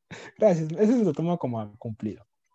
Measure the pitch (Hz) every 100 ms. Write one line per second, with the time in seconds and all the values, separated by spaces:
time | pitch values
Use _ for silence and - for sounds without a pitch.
0 | _ - - - 214 165 156 165 214 254
1 | 202 143 165 175 127 117 107 104 117 107
2 | 107 92 _ _ _